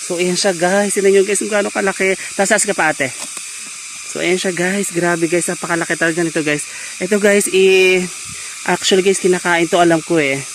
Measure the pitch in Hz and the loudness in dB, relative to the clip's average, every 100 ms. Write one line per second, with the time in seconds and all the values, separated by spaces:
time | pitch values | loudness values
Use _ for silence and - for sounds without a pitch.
0 | - 175 180 180 208 170 175 196 202 196 | -6 -2 0 2 0 2 2 2 2 2
1 | 196 196 196 202 214 208 208 220 202 190 | 4 6 4 0 0 0 0 0 -2 0
2 | 190 185 - - 196 214 208 190 160 151 | 0 0 -4 -2 0 2 0 0 0 0
3 | 135 - - - - - - - - - | -4 -6 -12 -12 -14 -14 -14 -16 -16 -16
4 | - 151 165 185 196 175 180 196 196 170 | -12 -4 -2 0 -2 -2 -2 -2 -2 -2
5 | 170 170 165 170 160 175 180 170 165 165 | 0 0 0 0 -2 -6 -2 -2 0 0
6 | 170 165 165 165 151 147 - - - - | 0 0 -2 0 -2 -2 -4 -12 -14 -8
7 | 185 208 202 202 196 185 190 190 185 185 | -2 2 4 2 2 4 6 6 4 2
8 | 180 - - - - - - 180 - 190 | -2 -10 -14 -14 -14 -10 -4 -2 2 2
9 | 190 190 190 180 180 170 170 175 175 165 | 2 2 2 0 2 0 2 4 4 2
10 | - 170 143 139 139 | 2 0 0 -2 -6